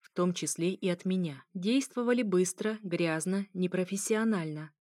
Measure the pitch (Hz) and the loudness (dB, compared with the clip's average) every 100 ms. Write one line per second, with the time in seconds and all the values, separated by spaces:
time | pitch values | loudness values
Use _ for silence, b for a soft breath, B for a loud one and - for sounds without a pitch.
0 | - - 180 175 156 - 170 185 190 175 | -10 0 0 2 -4 0 0 0 -2 -2
1 | 185 185 170 135 - 190 185 254 262 - | 0 0 0 -4 -10 -4 0 2 0 -2
2 | 240 247 220 180 180 - 214 214 208 170 | 2 2 4 4 2 0 -4 -4 -4 -2
3 | 170 160 170 196 196 180 180 180 180 196 | 0 0 0 -2 -4 -2 0 0 -2 -2
4 | - 220 226 208 160 151 156 _ | 0 2 2 0 -2 -6 -10 _